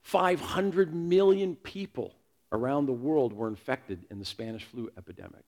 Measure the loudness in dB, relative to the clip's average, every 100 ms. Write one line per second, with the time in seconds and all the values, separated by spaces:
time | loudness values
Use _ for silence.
0 | 0 2 4 2 0 0 0 2 2 0
1 | 4 6 6 4 2 -4 -12 -10 -8 -6
2 | -8 _ _ _ _ -2 0 0 0 -2
3 | 0 2 2 0 -6 -6 -4 -6 -4 -10
4 | -10 -12 -10 -10 -10 -10 -12 -10 -10 -12
5 | -18 -18 -18 -20